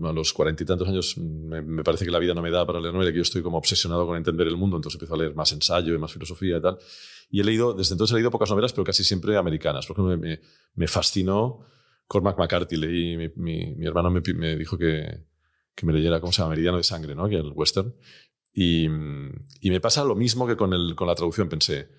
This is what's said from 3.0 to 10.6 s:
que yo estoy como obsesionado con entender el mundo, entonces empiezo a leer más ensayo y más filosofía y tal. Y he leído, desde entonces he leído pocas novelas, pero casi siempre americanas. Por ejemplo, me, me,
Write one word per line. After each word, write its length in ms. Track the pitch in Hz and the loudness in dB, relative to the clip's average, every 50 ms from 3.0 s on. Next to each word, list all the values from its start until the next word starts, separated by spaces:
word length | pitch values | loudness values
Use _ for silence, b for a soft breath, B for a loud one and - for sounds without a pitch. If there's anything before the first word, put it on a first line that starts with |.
| 90 87 | 2 2
que 40 | 78 87 | 2 2
yo 40 | |
estoy 200 | 85 - - 90 | 0 0 0 -2
como 140 | 80 87 85 80 | -2 -2 -2 -2
obsesionado 480 | - - 95 - - 85 85 87 87 | 0 0 0 0 0 0 0 0 0
con 100 | 82 85 | 0 -2
entender 300 | 82 78 87 80 85 87 80 | -2 0 0 2 2 2 0
el 80 | 85 | 0
mundo, 200 | 90 98 98 90 | 0 0 0 0
entonces 200 | 80 73 76 78 | -2 -4 -6 -8
empiezo 180 | - 80 78 82 | -10 -8 -4 -2
a 40 | 80 | -2
leer 160 | 80 76 73 | -2 -2 -2
más 180 | 80 76 - | -2 -2 -2
ensayo 420 | 76 76 - - 85 90 85 80 82 | 0 0 0 2 2 2 2 2 0
y 40 | 78 | -2
más 140 | 78 76 | -2 -6
filosofía 460 | - - 80 87 85 - 95 90 85 82 | -8 -10 -12 -12 -8 -4 -2 0 0 2
y 40 | |
tal. 160 | 82 92 92 - B B B B B B B B B B | 2 0 0 -2 B B B B B B B B B B
Y 100 | - 202 | 0 2
he 40 | 101 | 2
leído, 280 | 107 110 113 120 123 | 4 4 4 2 2
desde 220 | 101 95 92 - 98 | 2 0 0 0 0
entonces 180 | 87 110 113 | 2 2 2
he 40 | 120 | 4
leído 140 | 110 117 120 | 4 2 2
pocas 200 | 120 110 107 98 | 2 2 2 2
novelas, 220 | 104 101 117 123 | 2 2 2 0
pero 120 | - 104 87 | 0 0 -2
casi 200 | 90 - - 92 | 0 0 0 2
siempre 320 | - 101 90 82 104 104 | 0 0 0 0 2 2
americanas. 500 | 98 90 82 78 78 - 78 71 67 - | 2 2 2 0 -2 -2 -2 -2 -4 -6
Por 80 | - 90 | -4 0
ejemplo, 220 | 101 95 92 90 82 | 2 2 2 2 0
me, 100 | 82 82 80 | -2 -6 -8
me, 40 | - b b b b | -8 b b b b